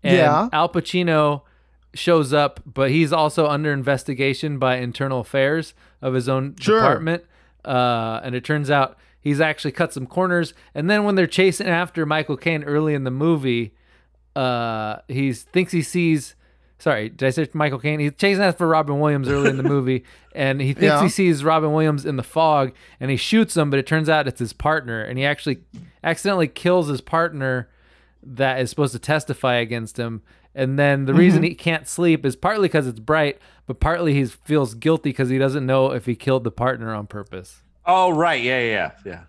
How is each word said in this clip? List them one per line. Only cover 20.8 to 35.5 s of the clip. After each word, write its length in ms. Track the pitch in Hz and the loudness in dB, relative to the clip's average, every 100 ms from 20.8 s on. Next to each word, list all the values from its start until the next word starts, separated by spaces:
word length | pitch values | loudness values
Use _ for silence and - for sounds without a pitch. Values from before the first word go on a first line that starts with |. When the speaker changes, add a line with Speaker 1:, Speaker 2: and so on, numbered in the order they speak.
| 151 | 2
Speaker 2:
Yeah. 80 | 147 | 4
Speaker 1:
he 60 | 185 | 2
sees 340 | - 185 147 | 2 2 2
Robin 300 | 151 160 156 | 2 2 2
Williams 320 | 156 156 147 | 2 0 0
in 120 | 151 135 | -4 -6
the 60 | |
fog, 500 | 117 160 160 147 135 - - _ | -4 0 2 2 0 -6 -20 _
and 100 | 127 | -4
he 60 | 131 | -2
shoots 400 | - 220 220 170 | 2 2 4 2
him, 140 | 147 | 2
but 80 | 139 | 0
it 60 | 135 | 0
turns 220 | 160 156 | 0 2
out 180 | 156 139 | 2 0
it's 100 | - | -4
his 120 | 113 | -8
partner, 480 | - 151 156 123 113 | -2 -2 -2 -4 -8
and 160 | 107 127 | -6 -4
he 60 | |
actually 360 | 139 147 151 131 _ - - _ | -2 -2 -4 -6 _ -20 -20 _
accidentally 440 | 160 160 196 190 151 | -4 -2 0 0 -2
kills 380 | - 180 180 147 | 0 2 2 0
his 120 | 131 | -4
partner 680 | - 165 170 156 135 127 113 _ _ _ _ _ | -2 -2 -2 -4 -4 -4 -6 _ _ _ _ _
that 380 | 135 123 135 131 | -20 -2 -2 0
is 100 | 123 | -4
supposed 220 | - 143 | -2 -2
to 60 | 117 | -2
testify 540 | - 151 - 135 131 123 | -2 -2 -2 -4 0 0
against 420 | 117 117 110 - | -2 -6 -8 -8
him. 240 | 117 110 _ _ _ | -8 -8 _ _ _
And 220 | - 131 139 | -4 -2 2
then 260 | 143 139 | 2 2
the 100 | 135 | 2
reason 260 | 170 180 160 | 6 6 6
Speaker 2:
Mm-hmm. 80 | 160 | 2
Speaker 1:
he 40 | |
can't 320 | - 170 160 143 | -2 -2 -4 -6
sleep 360 | - 175 156 135 | 0 2 2 0
is 80 | |
partly 340 | 123 180 220 185 | -2 -2 0 0
'cause 180 | 160 131 | 0 -2
it's 100 | 110 | -6
bright, 400 | 110 156 147 - - _ - | 0 2 2 -2 -18 _ -14
but 120 | 127 | -2
partly 360 | 156 170 170 | 0 2 2
he 100 | 139 | 2
feels 500 | 127 - - 151 127 | 0 -6 -2 0 0
guilty 380 | 113 156 160 147 | -2 0 0 0
'cause 160 | 131 127 | -2 0
he 100 | 131 | 2
doesn't 260 | 135 | 0